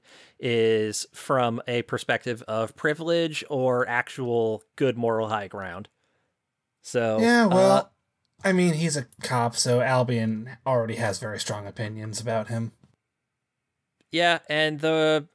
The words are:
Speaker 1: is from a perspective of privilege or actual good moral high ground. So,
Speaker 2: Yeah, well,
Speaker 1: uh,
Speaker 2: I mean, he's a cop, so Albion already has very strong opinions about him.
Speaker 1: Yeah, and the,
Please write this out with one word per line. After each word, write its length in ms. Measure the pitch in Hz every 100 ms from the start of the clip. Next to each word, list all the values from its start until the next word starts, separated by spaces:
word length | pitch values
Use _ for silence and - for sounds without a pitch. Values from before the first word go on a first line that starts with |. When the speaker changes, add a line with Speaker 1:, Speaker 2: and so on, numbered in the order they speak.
| _ - - _
Speaker 1:
is 680 | 123 117 113 110 107 101 -
from 500 | - - 135 120 117 -
a 140 | 120
perspective 600 | 113 123 - 117 - 113 123
of 260 | 110 110
privilege 680 | - 151 151 165 170 165 147 -
or 380 | 139 127 123 127
actual 760 | 120 - - 127 117 113 107 - -
good 220 | 135 117
moral 300 | 117 110 110
high 200 | 110 98
ground. 400 | 101 95 87 104 _ _ _ _ _ _ _ _ _
So, 380 | - 123 113 110
Speaker 2:
Yeah, 260 | 233 240 220
well, 240 | 180 190
Speaker 1:
uh, 120 | 196 - _ _ _ _ _
Speaker 2:
I 80 | 196
mean, 220 | 185 180
he's 220 | 156 165 147
a 100 | 131 -
cop, 320 | - 127 120
so 260 | - 131 123
Albion 760 | 127 127 120 120 113 110 123 - -
already 300 | 123 113 107
has 240 | 113 95
very 180 | 110 101
strong 280 | - 104 101
opinions 540 | 95 107 110 107 107
about 280 | 113 113 107
him. 240 | 113 117 - _ _ _ _ _ _ _ _ _ _ _ _ _
Speaker 1:
Yeah, 300 | 165 175 165 -
and 320 | 151 156 151
the, 460 | 160 160 156 156 147